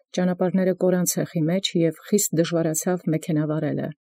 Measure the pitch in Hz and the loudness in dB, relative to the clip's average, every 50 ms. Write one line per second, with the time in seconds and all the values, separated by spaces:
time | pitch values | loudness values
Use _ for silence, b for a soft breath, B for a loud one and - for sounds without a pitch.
0 | _ _ - 180 180 180 180 - 185 180 165 190 185 185 180 - 185 185 185 180 | _ _ -4 -2 0 0 0 0 -2 0 0 2 0 0 0 2 2 2 2 2
1 | 175 - - 170 147 - - 170 151 160 175 196 - - - 175 165 160 156 - | 0 0 -2 -2 -4 -4 -2 -2 0 0 0 -2 -2 -2 0 2 2 2 0 -4
2 | - - 208 208 - - 175 156 170 165 170 160 165 160 160 - - 185 185 180 | -4 0 0 0 0 0 0 0 0 2 2 0 0 0 -2 -2 -2 -2 -2 -2
3 | - 165 156 160 - - 160 151 156 151 151 156 151 143 139 147 143 147 151 _ | 0 -2 -2 -2 0 0 0 0 0 0 -2 -2 -2 -2 -2 -2 -4 -6 -8 _